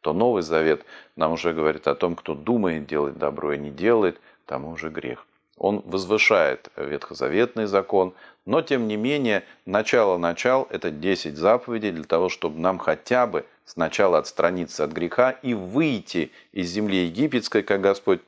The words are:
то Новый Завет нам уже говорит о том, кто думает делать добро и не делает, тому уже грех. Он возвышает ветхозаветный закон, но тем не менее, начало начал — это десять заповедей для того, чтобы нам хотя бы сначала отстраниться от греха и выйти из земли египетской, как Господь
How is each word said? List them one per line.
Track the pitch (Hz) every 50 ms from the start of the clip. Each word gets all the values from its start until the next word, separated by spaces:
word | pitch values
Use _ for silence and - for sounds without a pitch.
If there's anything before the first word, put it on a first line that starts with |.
то | - 78
Новый | 78 90 113 123 117 98
Завет | 82 76 80 80 80 80 76 73 - - - - - _ _
нам | - 80 78
уже | 82 80 - 85
говорит | 80 80 76 78 76 76 - 71
о | 71
том, | - - 87 85
кто | - - - 78
думает | 71 76 98 120 117 101 90 80 78 73
делать | - 78 73 73 71 69 -
добро | 76 73 71 - - 73 71
и | 71
не | 73 73
делает, | 69 69 90 110 120 113 101 90 85 - _ - _ _ _
тому | - 71 67 71 78
уже | 82 80 80 80
грех. | 78 - - 62 62 - - _ _ _ _ _ _ _
Он | - 98 104 101 -
возвышает | - 85 98 92 87 107 107 - - 113 95 80 71 62 - _ - _
ветхозаветный | - 73 71 73 71 - - 73 - 65 67 78 101 123 120 - 113 110
закон, | 101 98 98 95 - 110 98 92 92 - - - - _ _ _
но | - 110 -
тем | - - 139 127 117
не | 110 107
менее, | 104 110 131 147 147 135 117 104 92 - - - _ _
начало | 92 95 104 110 - - 123 110 98 92 87
начал — | 87 85 85 - - 123 131 135 131 -
это | - 92 - 87
десять | 76 73 80 95 95 85 - 80 71
заповедей | 76 82 101 117 123 - - 117 110 107 104
для | 87 82 73
того, | _ 82 82 92 90
чтобы | - - - 82 78 80
нам | 82 92 92 85
хотя | - - 80 - - - 123 127 123
бы | 110 87 76 - - _ _ _
сначала | - - 87 82 80 - - 104 92 87 76
отстраниться | 76 - - - - 87 92 90 85 - - - 76
от | 76
греха | 80 82 85 85 - - 123 131
и | 127 - - 131 120
выйти | 104 92 90 104 139 165 156 127 101 87 - - 87 76 - _ - _ _
из | _ 101 90 85
земли | 85 104 107 104 98 92 90
египетской, | 85 82 104 147 151 131 120 - - - 110
как | 101 - 101 98
Господь | 95 98 98 - - - 95 87 -